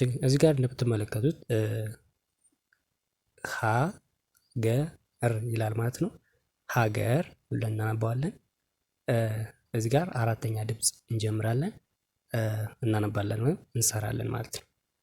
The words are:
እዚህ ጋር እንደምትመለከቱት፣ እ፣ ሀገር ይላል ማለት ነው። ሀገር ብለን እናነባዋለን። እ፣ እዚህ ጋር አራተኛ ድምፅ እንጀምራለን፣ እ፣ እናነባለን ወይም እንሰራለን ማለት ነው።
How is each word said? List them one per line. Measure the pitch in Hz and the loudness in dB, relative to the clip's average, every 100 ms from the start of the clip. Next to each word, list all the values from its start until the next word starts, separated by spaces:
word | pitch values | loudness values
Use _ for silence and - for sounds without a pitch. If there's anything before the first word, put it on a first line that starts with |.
| 123 120 | 2 2
እዚህ | 135 139 | 2 6
ጋር | 160 | 6
እንደምትመለከቱት፣ | 143 127 - 120 110 104 113 123 170 - | 6 2 0 0 0 -2 0 0 -2 0
እ፣ | 110 107 110 107 113 _ _ _ _ _ _ _ _ _ _ _ _ _ _ - | 0 0 -2 -6 -10 _ _ _ _ _ _ _ _ _ _ _ _ _ _ -10
ሀገር | - 113 113 156 - _ _ _ _ _ 123 113 120 160 - _ _ 120 113 120 | -2 0 2 0 -4 _ _ _ _ _ -2 0 2 0 -6 _ _ -2 0 -2
ይላል | 113 110 110 | -2 -2 0
ማለት | 117 - | -2 -2
ነው። | 180 - _ _ _ _ - | -4 -4 _ _ _ _ -4
ሀገር | - 113 107 104 135 180 - _ | 2 2 2 0 0 -2 -10 _
ብለን | 120 113 | -4 -2
እናነባዋለን። | 107 110 110 113 120 156 - _ _ _ _ _ _ - | -2 -2 0 -2 0 -4 -6 _ _ _ _ _ _ -2
እ፣ | 117 113 110 110 - _ | 0 0 -2 -8 -12 _
እዚህ | 120 113 | -4 2
ጋር | 135 180 | 2 0
አራተኛ | 127 113 110 113 110 110 | 0 0 0 -2 -4 -4
ድምፅ | 113 - - _ | -2 -4 -4 _
እንጀምራለን፣ | 113 107 107 107 120 175 - _ _ _ _ _ | -2 0 0 0 0 -2 -6 _ _ _ _ _
እ፣ | 117 110 107 107 - | -2 -2 -2 -6 -4
እናነባለን | 110 110 104 104 101 107 | 0 0 0 -2 -2 0
ወይም | 120 190 - | 0 -2 -4
እንሰራለን | 120 113 110 107 113 113 | -2 0 0 -2 -4 -4
ማለት | 117 113 | -4 -8
ነው። | - - _ _ _ | -12 -16 _ _ _